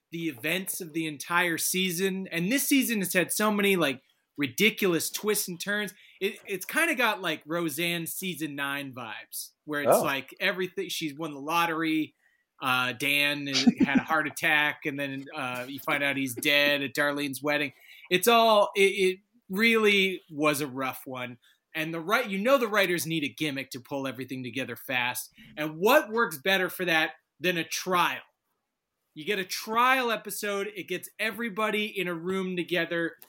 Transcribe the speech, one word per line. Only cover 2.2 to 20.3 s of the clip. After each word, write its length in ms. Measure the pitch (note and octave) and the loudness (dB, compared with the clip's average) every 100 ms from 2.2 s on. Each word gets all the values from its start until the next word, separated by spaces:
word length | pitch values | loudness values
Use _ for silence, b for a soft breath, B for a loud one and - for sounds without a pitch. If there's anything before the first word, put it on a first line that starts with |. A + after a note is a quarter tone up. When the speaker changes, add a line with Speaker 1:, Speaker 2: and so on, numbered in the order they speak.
| F#3+ | -4
Speaker 1:
And 200 | E3+ F3+ | -2 0
this 120 | C#4 C4+ | 0 4
season 320 | C#4 A3 A3 | 2 2 0
has 140 | F3 | 0
had 180 | F#3 E3 | 2 2
so 200 | - G#3+ | 2 2
many, 240 | G#3 G3+ F#3+ | 4 4 4
like, 260 | D3 B2+ _ _ _ - | 2 0 _ _ _ -6
ridiculous 720 | C#3 A2+ G#3+ G#3+ G3 E3 - | -4 2 2 4 2 2 -2
twists 380 | - G#3 G#3 - | -4 -2 -2 -2
and 120 | E3+ | -8
turns. 340 | - G#3 G3+ - b b | -6 -4 -6 -10 b b
It, 200 | G3 - - | -6 -4 -8
it's 180 | F#3+ - | -8 -4
kinda 300 | D4+ E4 B3+ | -2 0 2
got, 260 | A#3 F#3+ | 0 0
like, 200 | F3+ D#3 D3 | -2 -4 -4
Roseanne 600 | E3+ E3+ C#3 E3+ E3+ E3 | -2 -2 -2 -2 -2 -4
season 480 | - F#3+ D3 D#3 C#3+ | -6 -6 -4 -6 -4
nine 380 | C#3 C#3+ C#3 | -4 -4 -8
vibes, 580 | B2+ A2+ A2 A2+ - - _ D3 | -10 -12 -12 -12 -12 -12 _ -8
where 160 | D3 | -2
it's 100 | C#3 G3 | 4 4
Speaker 2:
Oh. 40 | |
Speaker 1:
like 300 | D3+ C3+ C3 - | 4 -2 -6 -4
everything, 500 | F#3 F#3+ F3+ G3 F3+ | -2 -2 -4 -6 -8
she's 240 | - D#3 C#3 | -6 -6 -6
won 180 | D#3+ | -8
the 60 | C#3+ | -8
lottery, 760 | C#3+ E3+ E3+ D#3+ D#3+ D#3 C#3+ _ _ _ _ _ | -4 0 0 0 0 -2 -2 _ _ _ _ _
uh, 320 | C3+ B2+ B2+ | 0 0 0
Dan 540 | A#2+ C#3+ C#3+ D3 D3 C#3 | -2 0 2 2 0 -2
is, 200 | C3+ E3+ - F#3+ | 0 2 4 4
had 140 | C#3 | 4
a 40 | |
heart 240 | - D#3 D3 | 2 0 0
<laughs> 0 | |
attack, 540 | - E3+ D3+ D3 C#3 D#3 | 0 2 4 4 0 -4
and 140 | C#3 | -4
then, 260 | C#3 C3+ C#3 D#3 | -4 -6 -10 -8
uh, 300 | B2+ B2+ B2+ | -6 -6 -8
you 120 | C#3 | -8
find 240 | - D3 | -2 0
out 140 | C#3+ C#3 | 0 0
he's 160 | C3+ A#2 | -2 -2
dead 460 | D3+ C#3+ C#3+ C#3+ | 2 4 4 2
at 120 | C#3 - | 0 0
Darlene's 460 | D3 C#3+ C#3+ C3+ | 0 0 -4 -4
wedding. 300 | D3 D3 C#3+ - B B B | -2 0 -2 -8 B B B
It's 180 | F3+ A3+ | 2 6
all, 440 | A#3 A3+ G#3 G3+ G3+ | 6 6 6 4 4
it, 40 | |
it 380 | G3 G3+ F#3+ F#3+ _ _ - | 4 4 2 0 _ _ -8
really 720 | F#3+ A#3 A3+ G#3+ G3+ F#3+ F3+ - | 2 4 6 6 6 4 0 -8